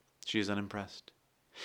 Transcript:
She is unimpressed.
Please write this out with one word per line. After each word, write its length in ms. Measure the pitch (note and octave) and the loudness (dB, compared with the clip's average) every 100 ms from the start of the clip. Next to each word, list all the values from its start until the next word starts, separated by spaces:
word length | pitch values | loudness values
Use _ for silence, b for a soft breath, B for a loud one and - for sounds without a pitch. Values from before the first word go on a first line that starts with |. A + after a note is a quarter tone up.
| _ - | _ -12
She 140 | - A2 | 2 2
is 100 | G2+ | 4
unimpressed. 600 | G2+ G2 G#2 F#2+ - - _ _ _ _ B | 2 0 -4 -6 -10 -18 _ _ _ _ B